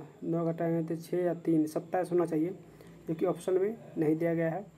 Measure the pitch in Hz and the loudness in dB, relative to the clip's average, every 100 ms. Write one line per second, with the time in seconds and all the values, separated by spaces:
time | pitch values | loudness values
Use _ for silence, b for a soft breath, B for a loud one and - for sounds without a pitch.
0 | 151 - 175 165 165 165 170 165 160 165 | -10 -10 -2 0 0 0 0 0 0 -4
1 | 165 180 180 165 170 160 151 165 165 185 | -4 -2 0 0 2 2 2 -2 -2 -2
2 | 175 175 165 156 165 196 - B B B | 2 2 2 2 -2 -4 -14 B B B
3 | - 160 190 165 - 185 196 233 - - | -6 0 0 0 2 2 2 -2 -8 -2
4 | 151 156 170 165 165 170 214 | 2 2 2 2 0 -2 -8